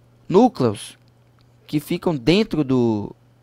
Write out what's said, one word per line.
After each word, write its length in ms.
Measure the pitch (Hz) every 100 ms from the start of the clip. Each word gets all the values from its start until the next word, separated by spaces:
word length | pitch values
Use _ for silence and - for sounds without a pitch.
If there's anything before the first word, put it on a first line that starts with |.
| _ _ -
Núcleos 680 | 175 254 - 120 104 - - _ _ _ _ _ _ -
que 100 | 151
ficam 380 | - 175 185 147
dentro 480 | 117 190 220 151
do, 500 | 131 127 117 107 - - _ _